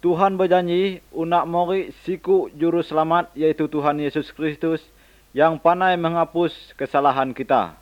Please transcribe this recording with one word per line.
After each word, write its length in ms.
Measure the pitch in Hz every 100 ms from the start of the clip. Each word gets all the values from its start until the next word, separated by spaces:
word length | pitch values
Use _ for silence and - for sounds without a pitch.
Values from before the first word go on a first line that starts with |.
Tuhan 320 | 175 170 196 190
berjanji 640 | 190 180 175 175 196 185 _ 147
unak 320 | 165 175 160
mori 480 | 170 175 190 180 -
siku 480 | - 190 - 190 131
juru 320 | 147 165 170
selamat, 480 | 156 156 160 170 170 -
yaitu 320 | 156 151 151
Tuhan 320 | 151 147 147
Yesus 320 | 147 151 143 -
Kristus, 480 | 156 147 165 160 - _ _ _ _
yang 240 | 127 156 156
pandai 400 | 165 180 185 180
menghapus 800 | 165 170 165 170 170 - - -
kesalahan 560 | 139 143 143 135 135
kita. 400 | 123 131 135 90 76